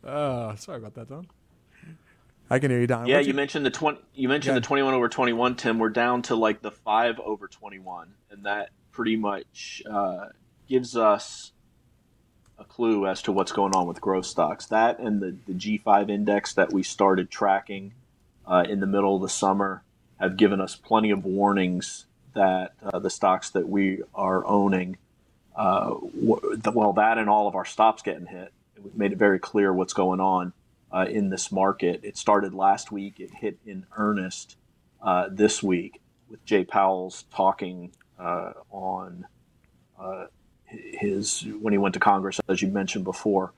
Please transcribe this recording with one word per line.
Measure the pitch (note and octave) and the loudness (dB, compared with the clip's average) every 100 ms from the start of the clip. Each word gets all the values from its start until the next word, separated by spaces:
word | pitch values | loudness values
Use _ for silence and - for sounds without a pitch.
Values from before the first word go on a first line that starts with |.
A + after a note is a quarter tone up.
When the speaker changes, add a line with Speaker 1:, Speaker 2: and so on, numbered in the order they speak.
| - | -8
Speaker 1:
Uh, | C#3+ D3 B2+ A2+ G#2 | -4 -4 -4 -6 -10
sorry | - C#3+ | -12 -14
about | A2 - | -14 -16
that, | A2+ | -16
Don. | C#3 F3 _ _ _ _ _ D#3 D#3+ _ _ _ _ _ | -16 -18 _ _ _ _ _ -20 -20 _ _ _ _ _
Speaker 2:
I | B2+ | -2
can | C#3 | 0
hear | B2 | 0
you, | A#2+ | 0
Don. | A#2+ A#2+ | 0 2
Speaker 3:
Yeah, | C#3+ | 2
Speaker 2:
What's | C#3 | 2
Speaker 3:
you | |
Speaker 2:
your | C#3 | -2
Speaker 3:
mentioned | C#3+ D#3+ C3+ | -4 -2 -4
the | |
twenty, | - D#3 D3 _ | 0 -2 -2 _
you | - B2+ | -6 -2
mentioned | C#3+ C3+ C3 | 0 0 -2
Speaker 2:
Yeah. | |
Speaker 3:
the | A#2 | 0
twenty-one | C#3 C3+ | 0 2
over | C3 A#2+ | 2 0
twenty-one, | - B2 A#2 B2 B2 | 0 0 2 0 0
Tim. | B2 A2+ | -2 0
We're | A2 | 0
down | A2+ A#2+ B2 | 0 0 0
to, | A#2+ A2+ | 0 0
like, | A2 G#2 | 2 0
the | G#2+ | -8
five | - A2 G#2+ A#2+ A#2 | -12 -2 2 2 -2
over | A2 G#2+ G2 | -6 -8 -10
twenty-one, | - G#2 G2 F#2+ F2 E2 _ _ | -20 -20 -18 -16 -16 -18 _ _
and | G2+ G2+ | -10 -4
that | G#2 - _ _ | -4 -6 _ _
pretty | - A2+ A2 | -4 0 0
much, | G#2 G2 - - - - - | 0 -4 -8 -18 -16 -14 -6
uh, | G#2 G2 F2+ G2+ - _ _ _ | -2 -2 -4 -12 -20 _ _ _
gives | C3 A#2+ A#2+ | 0 0 2
us | A2 G#2 - - - _ _ _ _ _ _ _ _ _ _ _ | 4 4 0 -16 -18 _ _ _ _ _ _ _ _ _ _ _
a | |
clue | - - A#2 G#2+ G2 | -20 -2 0 2 0
as | F#2 | -2
to | - | -2
what's | F#2+ F2+ | 0 0
going | - G2 F#2 | 0 2 2
on | F2 | 0
with | E2+ | -4
growth | - F#2 F2+ | -2 -2 -2
stocks. | - D#2 - - | 0 0 -2 -2
That | A2 A#2 A#2+ | 2 2 0
and | A#2+ G#2 | -2 -2
the, | F#2 F#2 - | -2 -8 -10
the | F#2 | -8
G | G#2 G#2 | -4 -4
five | - G2+ G#2 | 4 4 4
index | G#2 G#2 G2+ - | 0 2 0 0
that | - F2+ | 0 2
we | G2 | 2
started | F2+ - G2 F#2+ F2+ | -2 2 4 4 0
tracking, | - G2+ G2 - G2 G2 - _ _ _ _ - | -2 2 2 0 -12 -12 -18 _ _ _ _ 2
uh, | F2+ F2 | 2 4
in | G2+ | 0
the | G2 | 2
middle | G2+ G2 G2 | 2 2 2
of | |
the | F#2 | 0
summer | - G2 G2 G2 F#2 _ _ _ _ | 0 2 4 0 -4 _ _ _ _
have | F#2+ F#2 | -4 4
given | G#2 G2 | 4 4
us | F#2+ - | -2 -8
plenty | - A2 G#2+ | 0 2 4
of | G2 F#2+ | 2 0
warnings | F#2+ G2+ G2+ F#2 F2+ - - - _ _ - | 2 2 4 2 -2 -6 -12 -20 _ _ 2
that, | G2 F#2 F#2 _ | 2 2 -4 _
uh, | G2+ F#2+ | -6 -4
the | F#2+ | -4
stocks | - G2 F#2 - | 0 2 2 -2
that | G2 E2+ | -4 -2
we | G2+ G2 F#2+ - | 0 0 -2 -8
are | - F#2+ F#2+ - | -6 0 0 2
owning, | G2+ G2+ F#2+ F2+ F#2 _ _ _ _ _ - | 2 4 2 -2 -10 _ _ _ _ _ -2
uh, | G2+ G2 - | 0 2 0
w-, | - - - A2+ A2 - A2+ | -4 -8 -2 0 2 0 -2
the, | - | 0
well, | A#2 G#2+ | 2 2
that | F#2+ G#2+ A2+ | 4 4 2
and | G#2 | 2
all | G#2+ G#2 | 2 2
of | F#2 | -4
our | F#2 | -8
stops | - A2 A2 | 2 2 2
getting | - D#2 F2 | -6 -8 -12
hit, | F#2 F#2 _ _ - | -16 -16 _ _ -20
it | G2+ - | -14 -2
made | G2+ | -2
it | F#2+ | 4
very | G#2 F#2+ | 4 4
clear | - G#2+ G2 | 0 2 4
what's | F#2 F#2 | 2 0
going | - F#2 F#2 | 0 0 2
on, | F#2+ F#2 F2+ - _ _ _ | 2 0 -2 -12 _ _ _
uh, | F#2 F#2+ | -2 -2
in | G#2+ G2 | 0 -2
this | F#2+ - | -2 -4
market. | F#2+ F#2+ F#2+ F2 F2 | 2 2 2 0 -2
It | G#2 - | -8 -4
started | - G#2 G2 | 2 2 2
last | F#2 F#2+ G2 - | 0 2 2 -2
week. | G#2 G2 - | -10 -10 -14
It | F#2 | -18
hit | - G#2+ F2 G#2+ | -10 -10 -10 -14
in | F#2+ F#2 - | -14 -14 -4
earnest, | G#2+ G#2 F#2 - - - _ _ _ _ | -2 -2 -4 -10 -16 -20 _ _ _ _
uh, | G#2+ F2+ G2 | 0 0 0
this | F#2+ G#2 - | 4 2 4
week | G2+ F2 F#2 - _ _ _ | 0 0 -2 -14 _ _ _
with | - - | -20 0
Jay | G#2 | 0
Powell's | - G#2+ F#2+ F#2+ F#2 - - | 2 2 2 0 -4 -12 -16
talking, | - F#2+ F#2+ F#2 F2+ F2+ _ _ _ | 2 2 2 -6 -10 -16 _ _ _
uh, | F2 F2 F#2 - - | -6 -4 -6 -14 -18
on, | G2 F#2+ F#2 F#2 F2 F2+ _ _ _ _ _ _ _ | -10 -8 -8 -10 -16 -20 _ _ _ _ _ _ _
uh, | F#2+ F#2+ F2 _ _ _ _ | -12 -12 -14 _ _ _ _
hi-, | - - - | -20 -16 -6
his, | - G3 G#3 - G#2+ G#2+ | -4 -2 -4 -6 -8 -6
when | G#2+ | 2
he | G2+ | 2
went | G2 | 2
to | F#2+ | 2
Congress, | G#2 G2 F#2+ - - | 4 4 2 -6 -2
as | F#2 | 0
you | G2 | 0
mentioned | G2+ F#2 G#2+ | -2 -4 -4
before. | F#2 F#2 G#2+ G2 F#2 | -6 -4 0 2 0